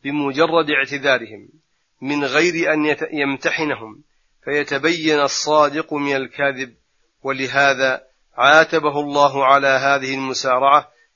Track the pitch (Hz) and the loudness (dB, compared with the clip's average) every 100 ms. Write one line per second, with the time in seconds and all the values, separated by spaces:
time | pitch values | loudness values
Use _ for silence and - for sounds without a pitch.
0 | 139 147 139 135 160 165 151 147 135 143 | -8 -4 -4 0 2 2 0 0 -2 -2
1 | 139 127 113 107 101 _ _ _ _ _ | 0 0 -2 -16 -20 _ _ _ _ _
2 | 131 147 143 135 175 170 156 156 151 143 | -6 -2 0 0 0 0 -2 0 0 -2
3 | 156 156 139 135 170 - 156 117 110 104 | -4 -4 -4 -4 -6 -4 -6 -6 -10 -20
4 | _ _ _ _ - 147 143 139 147 175 | _ _ _ _ -6 -4 -4 -4 -2 -2
5 | 156 151 139 - 151 151 147 143 - 147 | 0 0 0 -2 0 2 2 0 -6 -4
6 | 143 139 127 - 143 131 131 _ _ _ | -2 -2 -4 -4 -4 -2 -10 _ _ _
7 | _ _ 131 131 135 135 143 131 135 131 | _ _ -8 -6 -2 2 2 4 0 -2
8 | - _ _ - 131 151 160 165 147 143 | -8 _ _ 0 6 6 4 2 -2 -2
9 | 147 143 143 135 135 139 139 135 139 139 | -2 2 2 4 4 4 4 2 2 0
10 | 131 135 131 127 135 127 135 147 139 _ | -2 -6 -6 -4 -2 0 4 2 0 _
11 | _ | _